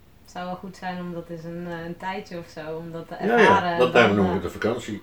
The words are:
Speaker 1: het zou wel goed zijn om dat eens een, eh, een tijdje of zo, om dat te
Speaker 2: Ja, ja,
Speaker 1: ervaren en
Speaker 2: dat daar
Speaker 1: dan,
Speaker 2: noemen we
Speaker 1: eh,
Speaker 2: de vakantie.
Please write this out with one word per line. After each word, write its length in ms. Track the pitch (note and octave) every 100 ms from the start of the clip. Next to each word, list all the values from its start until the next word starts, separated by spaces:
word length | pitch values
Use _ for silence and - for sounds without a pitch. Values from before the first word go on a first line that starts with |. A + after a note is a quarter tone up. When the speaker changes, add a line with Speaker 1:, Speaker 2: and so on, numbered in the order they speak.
| _ _
Speaker 1:
het 100 | -
zou 140 | F3+ F3+
wel 100 | F3+
goed 220 | F#3+ F3+
zijn 220 | F#3 F3+
om 140 | F3
dat 160 | E3+ E3
eens 140 | E3+
een, 240 | D#3+ E3+ F3
eh, 180 | E3+ E3
een 120 | F3
tijdje 400 | F#3 G3 G3+ F3
of 100 | E3+
zo, 280 | - D#3 D#3+
om 140 | E3+
dat 160 | E3 E3
te 80 | F3
Speaker 2:
Ja, 60 | F#3+
ja, 120 | A#3+
Speaker 1:
ervaren 320 | G#3 - -
en 80 | E3+
Speaker 2:
dat 140 | -
daar 140 | B2 A2
Speaker 1:
dan, 80 | G2+
Speaker 2:
noemen 180 | F#2
we 40 | F#2
Speaker 1:
eh, 40 | F2
Speaker 2:
de 60 |
vakantie. 500 | F#2+ G#2+ A#2+ A#2 G2+